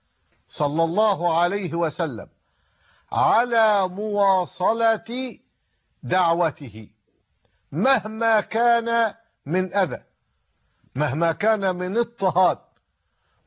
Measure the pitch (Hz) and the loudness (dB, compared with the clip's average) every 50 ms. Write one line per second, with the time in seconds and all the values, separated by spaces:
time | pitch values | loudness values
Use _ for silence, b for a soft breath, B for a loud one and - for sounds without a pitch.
0 | _ _ _ _ _ _ _ _ _ _ - - 151 143 147 160 165 165 170 208 | _ _ _ _ _ _ _ _ _ _ -6 -4 -2 -2 2 0 0 0 2 2
1 | 220 214 190 143 175 175 160 165 175 175 196 208 196 156 151 170 170 156 - - | 2 2 0 0 0 0 2 2 2 0 0 -2 -4 -4 -2 -2 -2 -2 -2 -4
2 | 170 151 123 104 85 - _ _ _ _ _ _ _ _ _ _ _ _ _ _ | -4 -4 -4 -10 -12 -16 _ _ _ _ _ _ _ _ _ _ _ _ _ _
3 | _ _ - 113 127 151 190 226 247 247 240 226 220 214 208 202 190 185 180 196 | _ _ 0 0 2 4 4 2 2 2 2 2 2 4 2 2 0 -2 -4 -6
4 | 214 214 208 202 202 196 190 185 175 - - - 180 202 226 226 226 226 226 214 | -6 -4 0 2 2 4 4 2 0 -4 -4 -2 0 0 0 2 2 0 0 0
5 | 220 - 240 254 262 254 - - _ _ _ _ _ _ _ _ _ _ _ _ | -4 -8 -8 -8 -8 -8 -10 -14 _ _ _ _ _ _ _ _ _ _ _ _
6 | - 120 180 185 180 165 170 170 175 156 - - 147 117 90 110 107 - _ _ | -6 -2 0 2 2 2 2 2 0 -2 -2 -6 -14 -14 -12 -14 -16 -16 _ _
7 | _ _ _ _ _ _ _ _ _ _ _ _ _ _ 135 156 208 269 269 226 | _ _ _ _ _ _ _ _ _ _ _ _ _ _ -4 0 2 2 2 0
8 | - 214 220 220 226 226 220 214 - - - 226 240 240 233 233 226 233 233 233 | -2 -6 -6 -2 0 2 2 2 0 0 -2 2 2 4 2 2 0 0 0 0
9 | 233 202 - _ _ _ _ _ _ 139 165 185 190 185 185 202 185 143 123 - | 0 -2 -4 _ _ _ _ _ _ -2 -2 -2 -2 0 0 0 0 0 -2 -10
10 | - _ _ _ _ _ _ _ _ _ _ _ _ _ _ _ _ _ _ 131 | -12 _ _ _ _ _ _ _ _ _ _ _ _ _ _ _ _ _ _ -2
11 | 151 135 127 156 170 165 160 165 202 220 220 208 196 190 180 175 180 180 196 233 | -2 -2 0 0 0 0 0 0 0 0 0 2 0 -2 -2 -2 -4 -2 -2 -2
12 | 240 233 _ - 196 180 117 185 190 170 135 - _ _ _ _ _ _ _ _ | -2 -4 _ -2 -2 0 2 4 2 2 2 -2 _ _ _ _ _ _ _ _
13 | _ _ _ _ _ _ _ _ _ | _ _ _ _ _ _ _ _ _